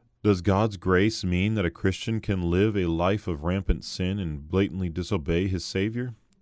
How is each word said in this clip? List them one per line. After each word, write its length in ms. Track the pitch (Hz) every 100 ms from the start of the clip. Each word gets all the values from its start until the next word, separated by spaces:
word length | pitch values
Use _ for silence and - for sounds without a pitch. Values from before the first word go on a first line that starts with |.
| _ _
Does 180 | 104 95
God's 360 | 90 95 113 98
grace 480 | 92 92 107 -
mean 300 | 92 87 101
that 100 | 110
a 60 | 87
Christian 500 | - 95 92 - 113
can 300 | - 95 87
live 260 | 87 107 101
a 100 | 87
life 400 | 82 87 104 -
of 160 | 78
rampant 420 | 78 95 - 85
sin 360 | - - 92 101
and 280 | 87 73 76
blatantly 400 | 90 101 92 90
disobey 600 | 82 87 98 73 85 98
his 160 | 92
Savior? 500 | - 95 104 113 127 110 _ _